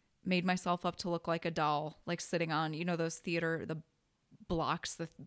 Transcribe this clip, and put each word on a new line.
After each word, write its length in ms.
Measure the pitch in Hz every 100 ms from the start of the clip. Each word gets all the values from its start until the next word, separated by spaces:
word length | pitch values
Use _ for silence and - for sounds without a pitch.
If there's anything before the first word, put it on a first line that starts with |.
| _ _
made 200 | 185 180
myself 400 | 185 180 180 175 180
up 80 | -
to 140 | 180
look 160 | 170 -
like 180 | 165
a 60 | 170
doll, 500 | 165 151 147 151 - -
like, 140 | 170
sitting 320 | - 170 165
on, 220 | 156 160
you 100 | 156
know, 100 | 175 165
those 200 | 165 -
theater, 460 | - 170 165 165 -
the 100 | 160 - _ _ _ _ - -
blocks, 480 | 170 135 165 -
the 140 | - 165 -